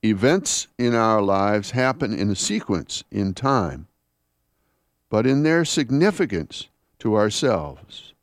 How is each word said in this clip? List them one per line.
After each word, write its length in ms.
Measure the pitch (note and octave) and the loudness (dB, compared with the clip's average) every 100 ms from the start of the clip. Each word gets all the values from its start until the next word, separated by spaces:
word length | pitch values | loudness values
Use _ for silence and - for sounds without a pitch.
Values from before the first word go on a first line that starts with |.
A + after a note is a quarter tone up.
Events 640 | A2 G#2 A#2 F#3 - - - - | 0 2 4 2 0 -6 -8 -2
in 160 | A#2+ | 0
our 260 | A#2 A2+ A2 | 2 4 2
lives 520 | G2+ G2 G2+ G#2 G2 | 2 2 2 0 -2
happen 400 | B2+ B2+ B2 A2+ | 0 0 0 -4
in 180 | G#2+ G2+ | -2 -2
a 60 | G2 | -2
sequence 680 | - D3 - F#2 - - - | -2 -4 -2 -4 -4 -12 -8
in 240 | G#2 G2 | -4 -4
time, 540 | F#2 C3+ C3+ F2 C2+ - _ _ _ _ _ _ _ _ _ _ _ _ | -2 0 0 -2 -6 -16 _ _ _ _ _ _ _ _ _ _ _ _
but 180 | G#2+ A#2+ | 0 2
in 160 | C3+ | 2
their 220 | D3+ E3 | 2 2
significance 1040 | D#3+ - B2 C#3 F#3+ G3 D#3+ F#2 D2+ - - _ _ _ | 0 -2 0 2 2 2 -2 -2 -6 -12 -18 _ _ _
to 160 | A2+ G#2+ | 0 2
ourselves 960 | G#2+ G#2 C#3 G2+ D2 - - - - _ | 2 0 0 0 -2 -12 -20 -20 -20 _